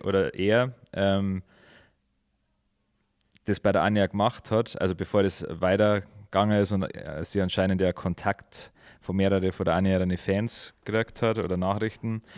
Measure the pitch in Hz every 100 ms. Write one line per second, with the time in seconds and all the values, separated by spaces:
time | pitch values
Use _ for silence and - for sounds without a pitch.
0 | - 95 80 - 98 113 127 123 - -
1 | 98 98 98 92 - _ - - _ _
2 | _ _ _ _ _ _ _ _ _ _
3 | _ _ _ _ - 101 104 98 90 107
4 | 95 101 107 - - 110 117 - 92 87
5 | 92 104 98 - 82 85 92 101 104 101
6 | - - - 95 104 104 101 98 92 -
7 | 76 76 85 98 90 - 95 92 92 -
8 | 95 87 104 101 - - - _ - -
9 | - 95 98 98 95 - 85 85 95 92
10 | 92 87 - 98 117 - - - - 110
11 | 113 - 117 113 87 90 92 101 110 -
12 | 113 110 -